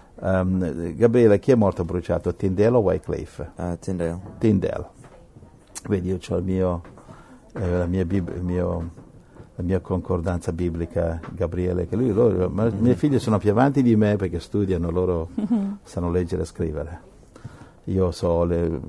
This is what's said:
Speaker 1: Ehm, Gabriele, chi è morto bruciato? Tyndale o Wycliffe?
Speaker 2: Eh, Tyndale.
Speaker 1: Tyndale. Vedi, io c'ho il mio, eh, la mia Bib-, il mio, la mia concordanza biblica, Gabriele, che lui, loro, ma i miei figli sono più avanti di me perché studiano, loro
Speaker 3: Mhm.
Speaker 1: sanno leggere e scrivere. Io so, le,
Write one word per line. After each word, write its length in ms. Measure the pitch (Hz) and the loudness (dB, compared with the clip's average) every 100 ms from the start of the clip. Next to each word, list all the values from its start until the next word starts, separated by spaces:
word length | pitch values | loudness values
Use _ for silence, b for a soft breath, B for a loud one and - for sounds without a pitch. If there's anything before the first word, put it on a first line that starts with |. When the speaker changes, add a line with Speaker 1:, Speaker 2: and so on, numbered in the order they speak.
| B - | B -8
Speaker 1:
Ehm, 720 | - 95 90 92 87 78 85 73 | -2 0 2 0 -2 -4 -6 2
Gabriele, 420 | 113 123 113 101 | 4 6 6 6
chi 140 | - | 6
è 40 | 127 | 4
morto 300 | 101 - 85 | 4 2 -2
bruciato? 480 | 87 87 87 92 | -4 -2 -2 -2
Tyndale 420 | 85 98 92 107 123 | -2 -2 2 4 4
o 20 | |
Wycliffe? 720 | 95 87 - 71 - - 82 - | 2 0 -2 -6 -8 -12 -12 -8
Speaker 2:
Eh, 220 | 87 85 | -8 -6
Tyndale. 400 | - 90 85 85 95 - | -6 -4 -4 -6 -10 -2
Speaker 1:
Tyndale. 480 | 113 98 - - - - - - - - - - - - - | 2 2 0 -6 -10 -16 -20 -20 -20 -20 -20 -20 -20 -14 -4
Vedi, 220 | 98 90 | -2 -2
io 80 | 92 | -4
c'ho 200 | - 92 | -2 -2
il 60 | |
mio, 380 | 92 92 92 87 - - b b b b b | 0 0 0 -2 -6 -20 b b b b b
eh, 240 | - 92 90 | -6 -2 0
la 80 | 87 | 0
mia 180 | 92 87 | 0 0
Bib-, 300 | 98 85 82 | -2 -4 -6
il 80 | |
mio, 460 | 90 90 87 87 85 - - - b b b - | -4 -2 -2 -4 -6 -12 -20 -20 b b b -8
la 80 | |
mia 160 | 87 92 | -2 -2
concordanza 720 | - 90 - 92 85 87 - | 0 -4 0 -2 0 -4 -4
biblica, 680 | 82 87 82 85 - 85 82 - | -2 -2 -2 -4 -2 -2 -4 -8
Gabriele, 540 | 87 87 87 90 90 87 | -6 -4 -2 -2 -2 -2
che 80 | 107 | -2
lui, 160 | 127 | 0
loro, 380 | 101 120 92 90 | 4 4 4 0
ma 180 | 92 117 | 0 -2
i 60 | 98 | 2
miei 180 | 120 123 | 2 2
figli 220 | 147 131 | 2 0
sono 180 | - 107 | 0 0
più 120 | 104 | 2
avanti 300 | 101 135 143 | 2 4 4
di 140 | 123 107 | 4 4
me 200 | 104 104 | 4 2
perché 220 | 95 85 | 0 -4
studiano, 500 | - 104 98 90 85 | -4 -2 0 0 0
loro 400 | 85 92 87 82 - | 0 0 0 -4 -4
Speaker 3:
Mhm. 420 | 208 233 196 202 | -2 0 -2 -6
Speaker 1:
sanno 260 | - - 87 | -10 -4 -2
leggere 300 | 87 87 90 | 0 0 -2
e 20 | 85 | -6
scrivere. 560 | - 82 78 76 82 - - - - B B B B - | -4 -4 -4 -8 -12 -18 -20 -20 -20 B B B B -4
Io 260 | 95 92 | 0 0
so, 320 | - 90 85 85 | 0 0 2 2
le, 340 | 85 85 78 | 2 0 -2